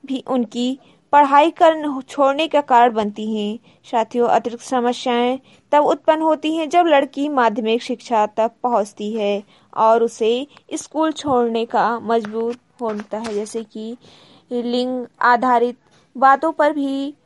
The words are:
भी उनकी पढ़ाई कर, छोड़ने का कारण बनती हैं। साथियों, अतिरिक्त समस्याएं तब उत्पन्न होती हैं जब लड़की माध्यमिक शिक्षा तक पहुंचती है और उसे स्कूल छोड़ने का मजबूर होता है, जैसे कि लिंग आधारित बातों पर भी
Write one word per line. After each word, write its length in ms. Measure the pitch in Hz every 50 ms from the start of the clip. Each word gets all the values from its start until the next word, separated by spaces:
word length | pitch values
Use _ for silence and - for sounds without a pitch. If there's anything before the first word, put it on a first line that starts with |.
| -
भी 180 | 262 269 254 -
उनकी 520 | - 269 254 240 208 - 240 247 254 262 277 _ _ _ _ _ _ -
पढ़ाई 380 | 285 294 269 277 285 294 339
कर, 500 | 320 - 359 320 320 311 302 294 277 269
छोड़ने 460 | 262 _ - - 285 269 277 285 320 311
का 120 | - 294
कारण 320 | 285 - 247 240 240 247 226
बनती 320 | 220 214 208 208 226 214 214 220
हैं। 220 | 214 208 208 214 240 _ _ _ _ _
साथियों, 400 | - - 233 226 - - 247 240 233
अतिरिक्त 340 | - 226 226 247 220 233 -
समस्याएं 760 | - 262 254 240 240 247 - - 262 240 240 240 247 254 262 _ _ _ _ _ _ -
तब 120 | 294 302
उत्पन्न 380 | - 330 302 _ - 311 311 320
होती 320 | 320 311 302 311 311 320
हैं 120 | 330 320 294
जब 180 | 294 349 349
लड़की 420 | 339 302 277 277 277 - 277 277 302
माध्यमिक 540 | 294 269 240 226 208 226 214 220 226 240 -
शिक्षा 440 | - 254 208 - - 240 220 214
तक 260 | 208 _ - 220 233 226 _ -
पहुंचती 480 | 254 240 214 208 - - - 208 208 220
है 300 | 226 208 202 208 196 202 _ _ _ _ _ -
और 300 | - 220 220 226 233 233
उसे 440 | 226 - - 190 214 233 240 277 - _ - _ _ -
स्कूल 380 | 311 - - _ 285 320 320 302
छोड़ने 520 | - - 294 269 247 240 233 226 233 226
का 320 | 233 - 240 - 202 233 226
मजबूर 580 | 214 208 233 233 220 208 214 226 226 233 240 240 _ _ _ _
होता 380 | 247 220 214 208 214 _ - 214
है, 160 | 226 233 214
जैसे 300 | 202 214 208 - 226 226
कि 320 | - _ 220 214 220 240 - _ - - _ _ _ _ _ _ _
लिंग 560 | 247 240 233 240 240 247 247 254 254 254 240 - _ _ -
आधारित 560 | 240 247 240 254 254 247 233 233 247 247 _ _ _ _ _ _ _ _
बातों 360 | 254 254 269 277 277 320 330 311
पर 200 | - 311 294 311
भी 420 | 302 277 277 269 269 277 285 294 _ _